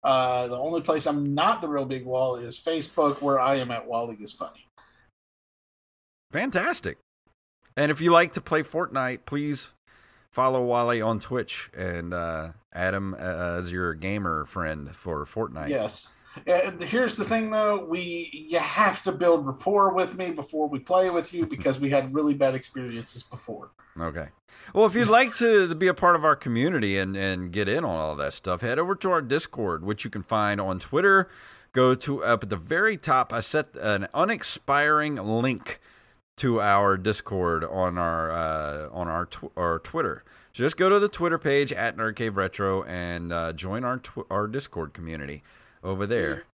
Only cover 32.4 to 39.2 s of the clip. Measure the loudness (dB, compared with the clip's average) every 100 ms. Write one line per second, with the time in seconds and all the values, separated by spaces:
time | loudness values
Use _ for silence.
32.4 | 0 -6 -2 0 2 0 2 2 2 -2
33.4 | -2 -2 -2 -4 -2 0 -2 0 0 0
34.4 | -4 -8 -2 2 4 2 2 -2 -2 0
35.4 | 0 -2 -6 -14 _ -20 _ _ _ -4
36.4 | 0 2 4 6 6 4 0 -2 -4 -2
37.4 | 0 0 -2 0 0 0 -2 0 -2 -2
38.4 | -2 -2 -4 -6 -8 -6 -4 -4